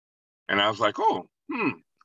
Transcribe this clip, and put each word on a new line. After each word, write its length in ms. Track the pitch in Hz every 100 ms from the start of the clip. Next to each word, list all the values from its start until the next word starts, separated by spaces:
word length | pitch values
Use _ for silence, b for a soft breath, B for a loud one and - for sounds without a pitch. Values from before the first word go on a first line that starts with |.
| _ _ _ _ -
And 140 | 98
I 80 | 104
was 80 | 107
like, 220 | 107 -
"Oh, 260 | 220 95 - _ -
hmm, 180 | 254 165 - _ _